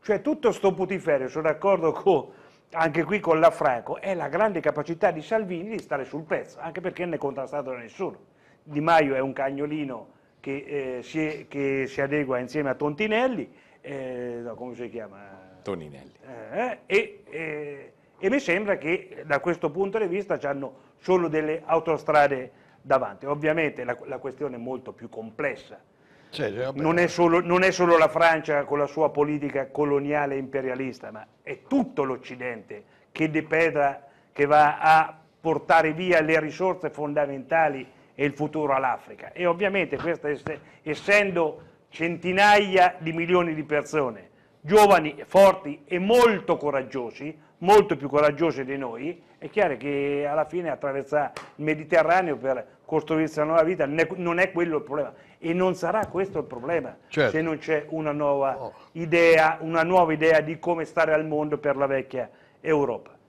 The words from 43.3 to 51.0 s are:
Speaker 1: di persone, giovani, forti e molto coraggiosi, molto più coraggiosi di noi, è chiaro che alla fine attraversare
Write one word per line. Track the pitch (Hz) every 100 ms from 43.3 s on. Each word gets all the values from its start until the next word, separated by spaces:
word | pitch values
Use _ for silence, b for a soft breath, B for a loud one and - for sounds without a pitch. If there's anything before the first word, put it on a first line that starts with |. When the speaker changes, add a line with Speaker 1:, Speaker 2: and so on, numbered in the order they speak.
| 180 175
Speaker 1:
di | 156
persone, | 151 147 139 156 135 107 - b b b
giovani, | 147 208 208 185 151 -
forti | - 185 196 190 147 143 -
e | 180
molto | 190 240 240 202 - 165
coraggiosi, | 147 139 127 135 117 - 143 156 b b
molto | 170 208 202 147
più | 139
coraggiosi | 143 151 147 165 135
di | 131 139
noi, | 131 117 139 175 b b
è | 165
chiaro | - 190 127
che | 139 143 143 143 147
alla | 151
fine | 151 175 170
attraversare | 131 143 139